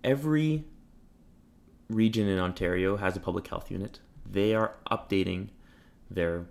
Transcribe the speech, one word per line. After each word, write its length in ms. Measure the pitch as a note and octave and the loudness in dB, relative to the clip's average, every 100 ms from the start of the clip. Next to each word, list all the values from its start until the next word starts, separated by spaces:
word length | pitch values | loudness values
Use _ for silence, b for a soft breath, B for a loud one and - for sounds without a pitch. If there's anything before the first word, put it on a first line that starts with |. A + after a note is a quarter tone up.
Every 600 | C#3+ C#3 D3+ D3+ D#3 D#3 - - - - - - - - - - - - - | 2 0 2 2 2 0 -4 -18 -20 -20 -20 -20 -20 -20 -20 -20 -20 -20 -4
region 380 | A2 A2 A2 G2+ | 2 4 4 2
in 120 | F#2+ | 2
Ontario 580 | F2+ F2+ F2 F2+ F#2 G2+ | 0 0 0 2 2 2
has 180 | F#2+ F#2 | 0 -2
a 40 | |
public 280 | F2+ F2+ - | -4 -4 -4
health 240 | - - | -8 -6
unit. 280 | F#2+ G2 - - - - | -8 -8 -10 -20 -18 -6
They 240 | G2 G#2 | 0 2
are 200 | A2 A2 - - | 2 0 -4 -4
updating 580 | A2+ - G2 F#2 F2+ G2+ - b b b b - | -4 0 0 0 -2 -6 -14 b b b b -8
their 360 | F#2 E2+ E2+ E2+ | -2 0 -2 -8